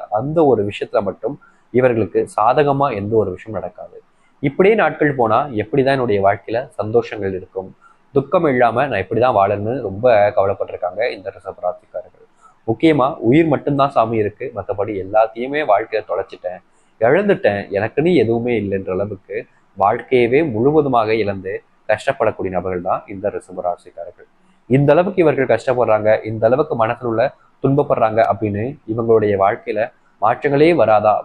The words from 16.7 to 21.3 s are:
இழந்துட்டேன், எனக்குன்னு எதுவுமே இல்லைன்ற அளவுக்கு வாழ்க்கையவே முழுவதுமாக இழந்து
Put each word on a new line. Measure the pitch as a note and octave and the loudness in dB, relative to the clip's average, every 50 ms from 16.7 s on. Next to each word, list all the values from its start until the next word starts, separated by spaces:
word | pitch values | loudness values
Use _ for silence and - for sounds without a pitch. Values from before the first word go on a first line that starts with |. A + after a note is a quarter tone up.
| _ _ _ _ _ - | _ _ _ _ _ -2
இழந்துட்டேன், | A2 A#2 C#3+ F3+ G#3 G3+ F#3 - - A2+ G2+ G2+ G2 - | 0 2 2 2 2 0 0 0 0 0 -2 -2 -4 -4
எனக்குன்னு | F2 G2 G#2+ A2+ - - D3 F3 F#3 | -4 -4 -4 -2 -2 -2 0 2 2
எதுவுமே | C#3+ A2 A2 A2+ A#2 A#2 B2 A#2+ A2 | 2 2 2 0 0 -2 -2 -2 -2
இல்லைன்ற | G2+ G2+ G2 G2 F#2+ F2 | -2 -2 -4 -4 -4 -4
அளவுக்கு | F#2 F#2 G2+ G#2 G2+ G2 _ - G2 A2+ C3 _ _ _ _ _ _ | -4 -4 -4 -6 -8 -12 _ -12 -10 -10 -12 _ _ _ _ _ _
வாழ்க்கையவே | G2 G2 G2+ A2+ A#2+ - - C3+ B2 A#2+ A2+ B2 C#3+ E3+ D#3 | -2 0 0 0 -2 -2 0 2 2 2 4 2 2 0 0
முழுவதுமாக | A2 G#2+ A#2+ C#3 D3+ D#3 C#3+ C#3 B2+ A#2 G#2+ G#2+ A2 | 0 0 0 2 2 2 2 2 2 0 0 0 0
இழந்து | A2+ G#2 G2+ | 0 -2 -2